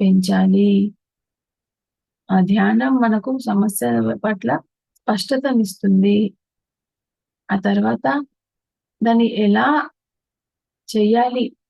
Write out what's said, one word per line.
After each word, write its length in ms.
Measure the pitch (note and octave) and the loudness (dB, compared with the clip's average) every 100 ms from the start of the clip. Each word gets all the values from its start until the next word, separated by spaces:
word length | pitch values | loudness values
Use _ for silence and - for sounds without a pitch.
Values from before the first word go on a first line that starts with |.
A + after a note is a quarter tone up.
పెంచాలి. 680 | G3 F#3+ F#3 F#3+ F#3+ G3 G3+ G3 G#3 - _ _ _ _ _ _ _ _ _ _ _ _ - | 2 2 2 0 2 4 2 2 0 -6 _ _ _ _ _ _ _ _ _ _ _ _ -2
ఆ 60 | F#3+ | 0
ధ్యానం 520 | F#3 G#3 G3 A3 C4 C4 | 2 2 2 0 0 0
మనకు 340 | A#3 G#3+ B3 C4 | 0 -2 -4 -6
సమస్య 760 | A3 G3+ G#3 - A#3+ A#3 A3 G#3+ | -2 -2 -2 -2 -2 -2 -2 -4
పట్ల 320 | G#3+ G3+ A3+ C#3+ - _ _ _ | -4 -4 -4 -6 -6 _ _ _
స్పష్టతనిస్తుంది. 1160 | - G#3+ - C4+ C#4 B3 G3 F#3 G3+ F#3+ G3+ G#3 G#3+ - _ _ _ _ _ _ _ _ _ _ - | -4 -4 -2 -4 -2 0 -2 -2 0 2 2 2 0 -6 _ _ _ _ _ _ _ _ _ _ -6
ఆ 40 | G3 G3+ | -4 -2
తర్వాత 400 | G3+ G#3+ A#3 C4 C#4+ C#4 _ _ _ _ _ _ _ | 0 0 -2 -2 -4 -6 _ _ _ _ _ _ _
దాన్ని 240 | A3+ A#3 A#3 - G#3 | 0 2 0 0 0
ఎలా 220 | G#3 B3 D4+ - _ _ _ _ _ _ _ _ _ - A3 | 2 2 -2 -4 _ _ _ _ _ _ _ _ _ -6 0
చేయాలి? 600 | G#3 A#3 B3 B3 A#3 - _ | 2 2 0 -2 -6 -8 _